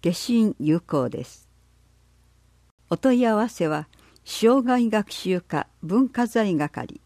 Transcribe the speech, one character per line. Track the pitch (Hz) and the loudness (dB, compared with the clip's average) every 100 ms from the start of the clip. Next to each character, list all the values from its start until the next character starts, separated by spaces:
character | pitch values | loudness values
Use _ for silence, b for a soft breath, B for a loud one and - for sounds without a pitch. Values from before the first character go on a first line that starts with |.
消 | 170 175 - 240 | -2 -4 0 2
印 | 214 - | 2 0
有 | 151 165 | 0 0
効 | - 151 123 | 0 -4 -2
で | - | -6
す。 | - - _ _ _ _ _ _ _ _ _ _ _ _ _ _ _ | -12 -16 _ _ _ _ _ _ _ _ _ _ _ _ _ _ _
お | - | 0
問 | 269 247 | 2 2
い | 233 | 2
合 | 214 | 0
わ | 226 | -2
せ | - 160 | -2 -4
は、 | 151 151 b b b - | -2 -8 b b b -14
障 | - 220 269 240 | 0 4 4 2
害 | 247 233 | 2 2
学 | 214 202 | 0 -4
習 | - 180 185 | -8 -4 -4
課 | - 156 - _ | -2 -6 -6 _
文 | 160 202 262 | -2 0 0
化 | - 240 | 0 -2
財 | 226 208 160 | 0 0 0
係。 | 147 - 117 - | -2 -6 -12 -14